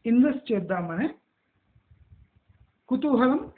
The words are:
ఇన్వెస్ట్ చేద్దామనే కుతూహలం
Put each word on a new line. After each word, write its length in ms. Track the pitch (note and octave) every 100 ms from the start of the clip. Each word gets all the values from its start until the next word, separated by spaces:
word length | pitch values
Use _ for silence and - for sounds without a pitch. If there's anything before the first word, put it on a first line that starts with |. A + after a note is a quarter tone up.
| A3+
ఇన్వెస్ట్ 460 | A#3+ C#4+ C4 -
చేద్దామనే 640 | G3+ E3+ F3+ E3+ E3+ C#4+ - _ _ _ _ _ _ _ _ _ - _ _ _ _ _ _ -
కుతూహలం 640 | B3+ D4+ A#3 B3+ D#4 -